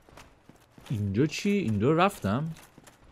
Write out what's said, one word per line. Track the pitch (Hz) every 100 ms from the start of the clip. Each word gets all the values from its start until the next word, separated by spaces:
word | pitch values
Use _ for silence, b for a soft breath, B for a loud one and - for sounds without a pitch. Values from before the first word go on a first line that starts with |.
| - - - - - - _ - -
اینجا | 110 101 98 151
چی؟ | - 202
اینجا | 202 180 104 117
رو | 160
رفتم؟ | 190 196 98 113 160 160 - - - - -